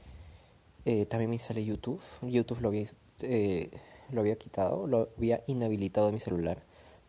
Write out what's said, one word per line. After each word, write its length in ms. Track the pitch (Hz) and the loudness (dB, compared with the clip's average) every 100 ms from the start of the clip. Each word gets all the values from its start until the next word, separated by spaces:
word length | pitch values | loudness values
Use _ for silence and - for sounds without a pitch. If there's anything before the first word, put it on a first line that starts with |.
| - - - - - - - - - | -18 -18 -20 -20 -20 -20 -20 -6 0
Eh, 200 | 110 104 | 2 2
también 240 | 113 113 | 0 0
me 80 | 117 | 0
instalé 260 | - 110 107 | -2 -2 -2
YouTube. 360 | 104 - 170 - - | -4 -4 -6 -8 -10
YouTube 400 | 123 123 113 120 | 0 2 2 0
lo 80 | 117 | 0
había, 180 | 107 107 - - - | 0 -2 -8 -20 -10
eh, 500 | - 117 101 90 - - - - - | -2 2 2 2 -2 -10 -18 -20 -6
lo 100 | 123 | 0
había 160 | 104 - | 2 0
quitado, 500 | - - 95 - 190 | -4 0 0 0 2
lo 220 | 120 110 - | 2 0 0
había 260 | 117 117 - | 0 2 0
inhabilitado 600 | 127 117 107 98 104 104 | 0 0 0 0 4 4
de 60 | |
mi 60 | 107 | 2
celular, 440 | - 87 82 90 - - - - | -2 -2 0 -2 -8 -20 -20 -20